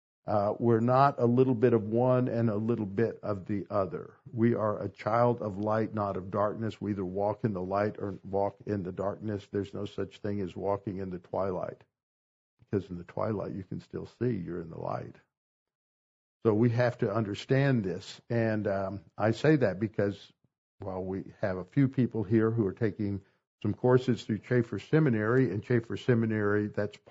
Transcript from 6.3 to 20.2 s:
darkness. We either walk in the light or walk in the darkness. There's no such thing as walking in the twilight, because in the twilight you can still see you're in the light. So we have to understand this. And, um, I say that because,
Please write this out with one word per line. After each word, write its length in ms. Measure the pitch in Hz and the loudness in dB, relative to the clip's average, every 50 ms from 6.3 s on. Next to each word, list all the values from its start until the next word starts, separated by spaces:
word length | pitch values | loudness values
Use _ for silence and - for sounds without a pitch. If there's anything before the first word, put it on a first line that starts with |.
darkness. 500 | 95 104 101 107 80 107 113 107 - - | -2 0 0 0 -2 -4 -6 -6 -6 -6
We 120 | 98 101 104 | -4 -4 -4
either 120 | 98 95 | -4 -4
walk 360 | 90 92 101 101 104 104 - - | -6 -4 -2 -2 -2 -2 -2 -2
in 100 | 110 101 | -2 -2
the 80 | 90 | -2
light 360 | 90 92 98 101 104 107 101 - | -4 -2 0 0 0 0 -2 -4
or 180 | 104 101 95 - - | -8 -8 -8 -10 -10
walk 320 | 98 98 98 101 101 - - - | -4 -2 0 0 -2 -4 -8 -6
in 160 | 104 104 101 | -4 -4 -4
the 100 | 87 90 | -4 -6
darkness. 560 | 92 95 95 98 101 - 107 110 104 98 - - | -6 -4 -4 -4 -4 -6 -6 -6 -6 -6 -8 -6
There's 240 | - 101 98 - - | -4 -4 -4 -4 -8
no 100 | 98 104 | -10 -10
such 320 | 101 - - 98 87 - | -8 -6 -8 -8 -8 -10
thing 240 | - - 104 101 101 | -8 -6 -6 -4 -4
as 140 | 95 85 - | -6 -6 -8
walking 420 | 101 92 98 101 98 - 107 92 | -6 -2 -2 -2 -2 -4 -6 -8
in 140 | 95 98 95 | -6 -8 -8
the 80 | 90 87 | -8 -10
twilight, 640 | - - - 92 95 98 92 85 80 - - - _ _ _ _ _ _ _ _ _ _ _ _ _ _ _ _ _ - | -10 -6 -4 -2 -2 -2 -2 -4 -6 -8 -10 -14 _ _ _ _ _ _ _ _ _ _ _ _ _ _ _ _ _ -2
because 180 | - 98 92 - | -2 -2 -2 -2
in 80 | 90 | -10
the 60 | 87 87 | -12 -12
twilight 500 | - - 101 101 110 110 95 87 92 - | -10 -6 -4 -2 -2 -2 -4 -4 -6 -8
you 100 | 98 92 | -10 -10
can 160 | - - 85 | -10 -10 -12
still 280 | - - - - 90 - - - | -12 -10 -10 -10 -10 -10 -8 -4
see 120 | 117 123 | -2 -2
you're 300 | 117 95 85 82 85 87 | -2 -2 -6 -6 -8 -8
in 100 | 82 82 | -10 -10
the 80 | 80 - | -10 -8
light. 360 | - 50 - - - - - - _ _ _ _ _ _ _ _ _ _ _ _ _ _ _ _ _ _ _ _ _ _ _ _ - | -6 -6 -6 -6 -8 -12 -16 -20 _ _ _ _ _ _ _ _ _ _ _ _ _ _ _ _ _ _ _ _ _ _ _ _ 0
So 100 | 113 104 | 2 4
we 160 | 107 120 120 | 4 4 2
have 280 | 113 123 123 120 - - | 4 2 0 0 0 -2
to 120 | 123 104 | -4 -2
understand 720 | 98 113 113 98 101 - - - 135 135 139 139 131 117 98 | 0 -2 -2 -2 -4 -6 -2 0 2 2 2 2 2 0 0
this. 380 | 92 85 92 - - - - _ - | -2 -6 -6 -10 -14 -18 -16 _ -4
And, 380 | 117 117 113 113 110 107 101 | -2 0 0 0 0 0 0
um, 340 | 104 98 98 98 95 101 101 - _ _ | -2 -2 -2 -4 -4 -8 -10 -14 _ _
I 140 | - 101 110 | 0 0 0
say 240 | 113 - - 151 160 | 2 4 4 4 4
that 220 | 143 127 98 92 92 | 6 4 2 0 0
because, 360 | 113 104 - - 101 101 98 - | -4 -4 0 0 0 0 -2 -6